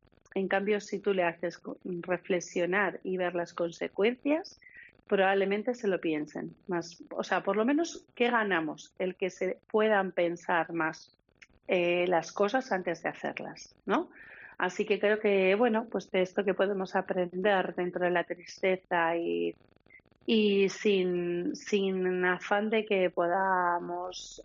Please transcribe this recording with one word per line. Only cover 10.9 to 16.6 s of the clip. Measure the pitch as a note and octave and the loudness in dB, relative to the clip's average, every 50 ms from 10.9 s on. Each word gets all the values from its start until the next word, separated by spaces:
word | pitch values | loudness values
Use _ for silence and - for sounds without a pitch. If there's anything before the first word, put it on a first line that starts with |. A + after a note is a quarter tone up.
| E3 - - - _ _ _ _ _ _ - _ _ _ _ - | -2 -6 -16 -20 _ _ _ _ _ _ -20 _ _ _ _ -2
eh, | F#3+ F3+ F3 F3 F3 F3+ F3 F3+ | 0 2 2 2 2 2 2 2
las | F3+ D#3+ E3 - | 2 0 0 -2
cosas | - - G3+ G#3 C4 C4 B3+ - | 0 0 0 2 2 0 0 0
antes | G3+ F#3 F#3 F3+ E3 E3 - | -2 -2 -2 -4 -4 -4 -4
de | D3+ | -6
hacerlas, | - - - C#3+ C#3 - - - - - - - _ _ - | -6 -4 -8 -8 -6 -6 -10 -10 -12 -14 -18 -20 _ _ -4
¿no? | - G#3 D4 F4 - - - - - - - - - - - | 0 0 0 0 -4 -12 -20 -20 -20 -20 -20 -20 -20 -6 -2
Así | - F#3 - - G3+ | -2 -2 0 -2 0
que | - G3+ G3 | 0 0 2
creo | G#3 G3+ G#3+ G#3+ | 2 2 2 2
que, | A3 G#3 G3+ F#3+ F#3+ F#3 G3 | 2 2 4 4 4 4 4
bueno, | G#3 B3 A#3+ A3 A3 A#3+ - | 4 4 2 2 0 -2 -2
pues | - G3 - - | -6 -8 -6 -2
de | - F#3 | 0 0
esto | F3+ F3+ - G3+ G3 | 0 0 0 -2 0
que | G3 F3+ | 0 2
podemos | - | 2